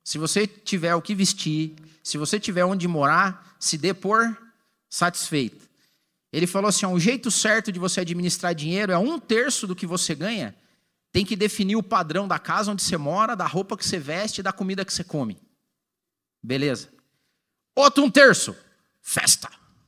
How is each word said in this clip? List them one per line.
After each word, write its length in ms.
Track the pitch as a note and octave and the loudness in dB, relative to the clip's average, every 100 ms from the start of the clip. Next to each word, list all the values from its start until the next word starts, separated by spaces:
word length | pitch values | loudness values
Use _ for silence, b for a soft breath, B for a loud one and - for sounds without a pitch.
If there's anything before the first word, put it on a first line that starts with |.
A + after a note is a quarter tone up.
se 160 | - D3+ | -8 -6
você 300 | D#3 G3+ G#3 | -2 0 0
tiver 480 | - - F#3+ E3+ E3+ | -4 -6 -2 0 0
o 60 | |
que 120 | E3 | -2
vestir, 600 | G3+ F#3+ - D#3 D#3 D#3 D#3 B B | 0 0 0 -2 -2 -4 -8 B B
se 160 | - D3+ | -8 -6
você 220 | D3 G#3+ | -4 -4
tiver 240 | A3 F3+ | -2 0
onde 240 | F3+ G3 F3 | 0 0 -2
morar, 720 | D#3+ C#3+ E3 G3 F#3 - _ | 2 4 4 2 -2 -16 _
se 180 | - D#3+ | -4 -2
dê 160 | E3 | -2
por 420 | F#3+ F#3+ A3 A#3 G#3+ - _ _ _ _ | -2 2 2 2 -4 -16 _ _ _ _
satisfeito." 800 | - F3 F3 - D3+ A#2 - - _ _ _ _ _ _ | -2 -2 0 -2 -2 -2 -6 -20 _ _ _ _ _ _
Ele 160 | D3+ F3 | -2 0
falou 220 | G3 G#3 | 2 0
assim: 160 | F#3+ G3 | 0 0
ó: 60 | |
"O 80 | F3+ | 2
jeito 300 | F3 C4 A#3 | 2 0 -2
certo 400 | - A3 A3 A3 | 0 2 2 0
de 80 | F3+ | -4
você 220 | F3+ G3 | -4 -2
administrar 560 | F3 F3 F3 - F3 D#3+ | -4 -2 -2 -2 -4 -4
dinheiro 380 | D3+ F#3 G#3 | -2 -2 0
é 40 | E3+ | 0
um 220 | A#3 D#4+ | 0 -2
terço 480 | - A3+ C#4 - G3+ | 0 0 2 -2 -6
do 80 | F3+ | -6
que 100 | F3 | -4
você 300 | F3 - D3 | -4 -4 -4
ganha, 400 | F#3 A3+ A2+ - _ _ _ _ _ | -4 -4 -8 -10 _ _ _ _ _
tem 140 | F3+ G3 | -2 0
que 100 | G#3 | 0
definir 400 | G#3 - F#3+ A3 | -2 0 0 0
o 80 | |
padrão 460 | - G#3 D#3+ F3 G3 | 0 0 0 -4 -2
da 100 | D#3 | -4
casa 320 | - F3 G#3 | -2 -2 -2
onde 100 | G3+ | -2
você 140 | - F3 | -2 -2
mora, 400 | C#3+ F3+ A3 A3+ | -2 0 0 -2
da 100 | D#3+ | -2
roupa 300 | F3 G3 G#3+ | -2 -4 -6
que 100 | - | -4
você 140 | F#3 | -4
veste, 420 | C#3 E3 G#3+ - | -4 -6 -4 -4
da 120 | F#3+ | -6
comida 320 | - F#3+ G3 F#3+ | -4 -4 -4 -4
que 80 | |
você 100 | - | -6
come." 340 | F3 D3+ A#2 F#2 _ _ _ _ _ _ _ _ _ _ | -4 -4 -4 -8 _ _ _ _ _ _ _ _ _ _
Beleza. 460 | A2+ C3 C#3+ A#2+ - _ _ _ _ _ _ _ _ - | -6 -2 -2 -2 -8 _ _ _ _ _ _ _ _ 4
Outro 300 | C#4 C#4 C#4+ | 6 6 6
um 40 | |
terço, 460 | C#4 C4+ F#3 - - _ _ _ _ | 8 8 8 -2 -8 _ _ _ _
festa. 500 | - - - - - - _ _ | -6 -2 2 0 -2 -18 _ _